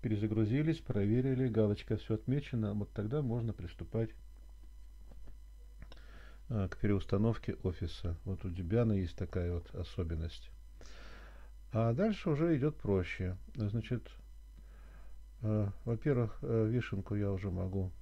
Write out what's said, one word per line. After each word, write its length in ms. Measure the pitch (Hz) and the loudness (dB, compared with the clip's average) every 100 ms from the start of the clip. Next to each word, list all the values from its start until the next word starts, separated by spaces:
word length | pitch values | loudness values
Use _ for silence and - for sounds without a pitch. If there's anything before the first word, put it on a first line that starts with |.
Перезагрузились, 760 | 120 104 107 107 107 127 156 160 | 2 2 4 4 4 4 4 0
проверили, 680 | - 104 101 120 131 127 131 | 0 2 6 6 4 4 4
галочка 480 | 110 107 104 - 110 | 6 6 4 2 -2
всё 180 | - | 2
отмечена, 580 | 110 - 139 143 120 107 | 0 2 0 0 -2 0
вот 160 | 104 101 | 0 -2
тогда 280 | - 104 147 | -2 0 0
можно 320 | 135 117 113 | 0 0 0
приступать, 580 | 104 87 - - 113 117 - - - - - - - - - - - - - - - - - - - - - - - - | -4 -6 -8 -4 0 -2 -4 -16 -16 -16 -16 -16 -16 -16 -16 -14 -12 -12 -12 -16 -18 -18 -16 -16 -14 -16 -16 -16 -16 -4
э, 180 | 113 95 | 0 0
к 60 | - | 2
переустановке 800 | 104 98 - 101 110 113 - - | 4 4 4 4 4 4 -2 0
офиса. 520 | 95 90 90 - 85 82 | -2 0 -4 -4 -4 -4
Вот 200 | - 95 | -4 -4
у 40 | 95 | -4
Debian 480 | 87 85 110 117 101 | -4 2 4 6 4
есть 200 | 87 - | 2 -2
такая 360 | 92 92 87 | -2 0 0
вот 220 | 87 - | -2 -4
особенность. 760 | 90 90 - 85 80 80 - - - - - - - - - - - - - - | -6 -6 -2 -2 0 -4 -6 -12 -14 -16 -14 -14 -12 -12 -14 -14 -16 -16 -16 -4
А 200 | 110 117 | 2 4
дальше 380 | 117 214 202 - | 4 2 2 0
уже 260 | 143 170 156 | 2 4 4
идёт 200 | 147 151 | 4 0
проще. 600 | - 98 87 - 92 92 - - | 2 4 2 -2 -2 -2 -8 -2
Значит, 520 | 104 113 - 120 - - - - - - - - - - - - - - | 0 0 0 -4 -4 -16 -16 -16 -16 -16 -16 -16 -16 -14 -12 -12 -14 -4
э, 260 | 107 107 101 98 | 2 2 2 -2
во-первых, 540 | - 113 151 127 113 - | -2 0 2 4 2 -2
э, 240 | 135 113 110 | 0 4 4
вишенку 460 | 120 - 98 - 104 | 2 0 -4 -2 0
я 160 | 101 | 2
уже 180 | 98 101 | 0 0
могу 400 | 90 92 98 92 - | -2 0 0 -2 -4